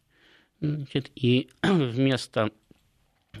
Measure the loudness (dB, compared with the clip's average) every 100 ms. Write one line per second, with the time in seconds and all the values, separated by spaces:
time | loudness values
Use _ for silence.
0 | _ _ _ _ _ -8 -6 -6 -6 -8
1 | -8 -2 0 2 -2 _ 2 2 2 2
2 | 2 0 -2 -2 -2 -4 _ _ _ _
3 | _ _ _ -20